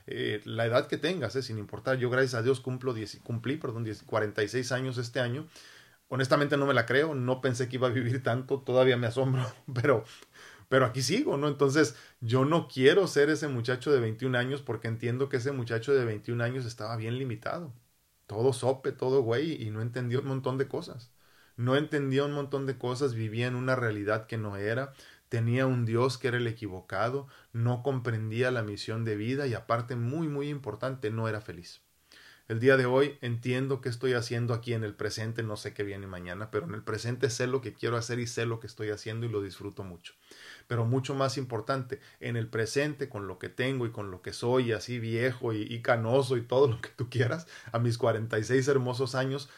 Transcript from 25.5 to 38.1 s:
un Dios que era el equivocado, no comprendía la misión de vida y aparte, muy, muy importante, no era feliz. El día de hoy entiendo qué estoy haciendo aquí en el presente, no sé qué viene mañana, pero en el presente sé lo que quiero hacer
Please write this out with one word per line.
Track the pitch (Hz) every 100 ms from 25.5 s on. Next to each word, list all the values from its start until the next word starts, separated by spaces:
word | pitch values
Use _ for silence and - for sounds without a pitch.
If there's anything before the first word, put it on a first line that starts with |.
| 123 131
un | 123 113
Dios | 117 131 -
que | 127
era | 120
el | 117
equivocado, | 107 101 92 - 98 117 139 139 - _
no | 117 120 120
comprendía | 139 131 120 110 110 117 127
la | 123
misión | 107 101 - 113 113
de | 104
vida | 113 135 139
y |
aparte, | 101 - 117 120 120
muy, | 117 160 156
muy | 143 147
importante, | 143 107 107 131 131 107
no | 113 110
era | 107
feliz. | - 85 - - _ _ _ - - - -
El | 113
día | 131 135
de | 123
hoy | 131 143 -
entiendo | 120 117 123 127 135 135
qué | 131
estoy | 120 131
haciendo | 120 117 117 120
aquí | 117 120
en | 113
el | 104 -
presente, | 104 - 110 117
no | 110 104
sé | 104
qué | 104
viene | 101 98 98
mañana, | 90 90 92 107
pero | 107 -
en |
el | 107
presente | 110 107 117 123 135
sé | - 127
lo | 131
que | 123
quiero | - 117 117
hacer | 117